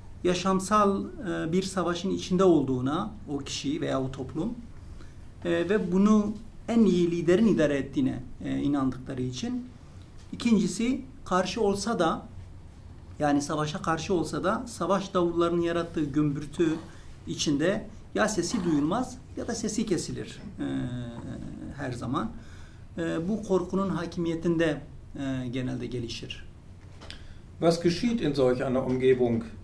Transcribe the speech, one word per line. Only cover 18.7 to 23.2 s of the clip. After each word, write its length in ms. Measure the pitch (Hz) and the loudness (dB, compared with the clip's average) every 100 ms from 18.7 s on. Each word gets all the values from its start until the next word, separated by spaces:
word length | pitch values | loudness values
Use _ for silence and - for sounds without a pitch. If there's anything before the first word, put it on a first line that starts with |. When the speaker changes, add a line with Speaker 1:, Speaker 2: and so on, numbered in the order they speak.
| 151 147 220 254 - - - | 2 2 0 -2 -8 -12 -8
Speaker 1:
ya 120 | - | -6
da 60 | |
sesi 320 | 226 214 - 220 | -4 -2 -2 0
kesilir, 540 | 165 - 123 120 - - - | 0 -2 -6 -8 -12 -12 -6
e, 40 | 143 135 127 123 117 117 - - - - - 139 | -4 -2 -4 -6 -8 -10 -10 -10 -10 -10 -10 -8
her 160 | 139 | -8
zaman. 380 | 120 117 147 220 - - - - - - - | -6 -4 -2 -4 -8 -14 -16 -16 -16 -12 -6
E, 300 | 165 165 | -4 -2